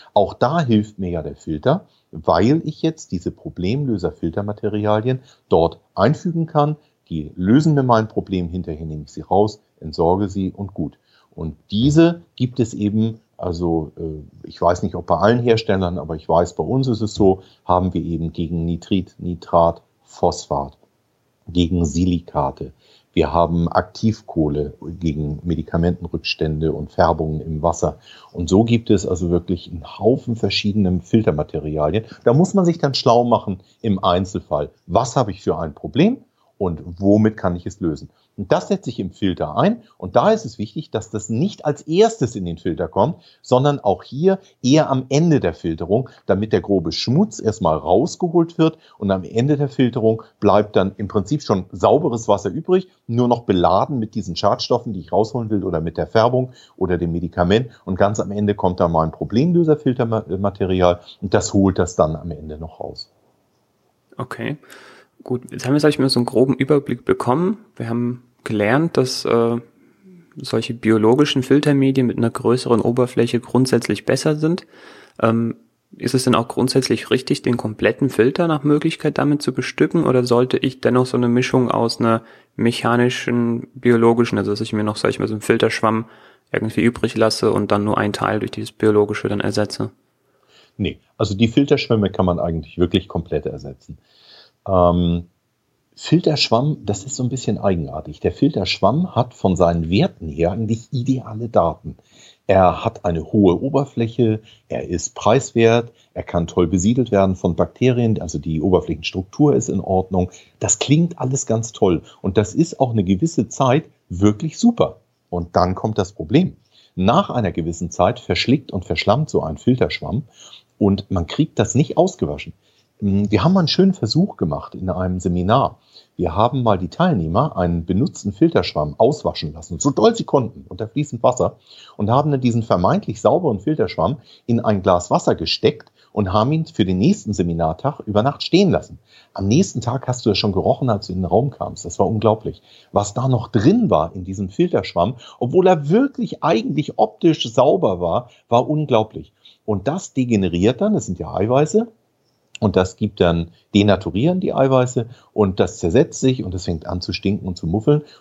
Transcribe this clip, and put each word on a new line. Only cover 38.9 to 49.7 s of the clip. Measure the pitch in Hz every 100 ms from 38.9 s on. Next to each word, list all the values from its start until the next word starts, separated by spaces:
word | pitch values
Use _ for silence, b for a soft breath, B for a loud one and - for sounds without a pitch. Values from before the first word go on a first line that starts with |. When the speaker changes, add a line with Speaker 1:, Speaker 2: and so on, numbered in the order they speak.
Speaker 1:
ich | 113
im | 95
Filter | - 98 90 78 85
ein. | 165 233 B B
Und | 95 107
da | 165
ist | 220
es | 120 -
wichtig, | 107 - 151
dass | 113 110
das | 107 -
nicht | 113 185 -
als | 147 147
erstes | - 170 226 226 123
in | 104
den | 87 82
Filter | 95 80 82
kommt, | - 117 180 b b
sondern | - 127 143 143
auch | - -
hier | - 131 180 190 b b
eher | 127 147 143
am | 131 131
Ende | 139 170 143
der | 90
Filterung, | 80 87 80 85 107 131 B -
damit | 95 110
der | 107
grobe | 87 98 82
Schmutz | 80 - 135 214 -
erstmal | 113 104 87 78
rausgeholt | 76 92 165 - 175 170 165 170
wird. | 160 160 b b
Und | 101
am | 95
Ende | 90 113 135 147
der |
Filterung | 139